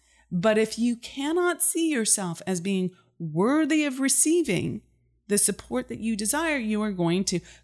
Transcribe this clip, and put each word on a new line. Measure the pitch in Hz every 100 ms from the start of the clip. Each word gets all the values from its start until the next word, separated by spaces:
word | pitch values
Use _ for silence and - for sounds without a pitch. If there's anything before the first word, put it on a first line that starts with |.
| _ _ _
But | 180 220 214
if | 220 -
you | 240 233
cannot | - - 277 339 349 349
see | - 359 330
yourself | 294 214 - 185 165 -
as | 185
being | 175 190 185 - _ -
worthy | 165 151 208 294 311 311 294
of | 262
receiving | 269 - 311 349 311 175 - 214 - _ _ _ -
the | 202
support | - 202 - 240 254
that | 233
you | 220 214
desire, | 208 285 330 294
you | 214 208
are | 214
going | 185 170 175 196
to | 180 - -